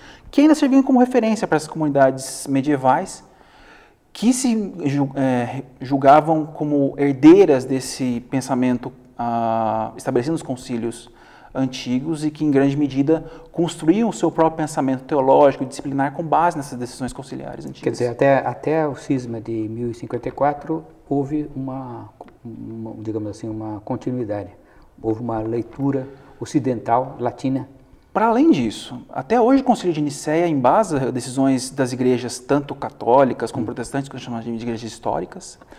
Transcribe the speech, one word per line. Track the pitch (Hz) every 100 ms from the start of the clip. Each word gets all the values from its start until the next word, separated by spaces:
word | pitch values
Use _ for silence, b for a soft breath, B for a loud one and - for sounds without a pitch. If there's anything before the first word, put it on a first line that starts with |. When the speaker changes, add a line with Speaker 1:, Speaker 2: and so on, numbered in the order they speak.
| B B B
Speaker 1:
que | -
ainda | 302 302
serviam | 285 269
como | 269 254
referência | 247 254 220 214 -
para | 156
essas | -
comunidades | 160 156 139 135 131 - - 143
medievais, | 135 139 143 127 143 190 - - b b b b b b b _
que | - 220
se | 254 254 220 196 175 147
ju-, | 143 135
é, | 139 135 123 120 131 - -
julgavam | 131 139 139 151 151 160 151
como | - 151 143 139 -
herdeiras | 143 131 151 190 180 131
desse | 127 131 - - 127 120 117
pensamento, | 135 - 127 127 123 127 - - -
ah, | 117 117 113 113 110 110 110 -
estabelecido | - 131 127
nos | 160
concílios | - 123 - 117 113 - - B B B B
antigos | 131 131 127 123 127 151 156 151
e |
que, | 151
em | 151
grande | 139 139 139
medida, | 147 131 139 160 160 B B
construíam | - 170 - 156 196 233
o |
seu | - 165
próprio | 160 160 160
pensamento | 151 - 135 131
teológico | - 147 131 139 143 135
e | 127
disciplinar | - 143 135 143
com | 143
base | 165 147 170 160
nessas | 139 123
decisões | 120 - 127
conciliares | - 135 135 131 - 135
antigas. | 131
Speaker 2:
Quer | -
dizer, | 117 120
até, | 117 139 131
até | 123 120 - 160 151
o | 131
cisma | - 135 120 113
de | 113
mil | 113 110 113 120
e |
cinquenta | 113 - 120 127
e |
quatro | - 143 147 - 160 156 - -
houve | 143 135 151 147 139
uma, | 131 131 127 117 107 - - _
uma, | 117 113 110 113 110 107
digamos | 107 107 107
assim, | - 113
uma | 110 110 107
continuidade. | - 123 - 127 110 104 101 - b b b -
Houve | 113 110
uma | 117 113
leitura | 110 120 113 - 139 135 131 B B B
ocidental, | 117 151 127 117 107 120 135 131
latina. | 120 - 131 135 - - - - _
Speaker 1:
Para | - 226
além | 233 320
disso, | 190 113 - - 123 -
até | - 135 240
hoje | 233 269
o | 262
Concílio | 233 185
de | 151
Nicéia | 147 143 - 156 175
embasa | 147 123 180 202 147 127
decisões | 127 131 127 135 131 123
das | - 127
igrejas, | 123 127 123 120 -
tanto | - 147 143
católicas | 131 120 - 117 127 135 - 117
como | -
Speaker 2:
Hum. | 110
Speaker 1:
protestantes, | 123 117 139 139
que | 131
nós |
chamamos | - 117
de | 113
igrejas | 113 120 113 117
históricas. | - - 147 180 185 - - B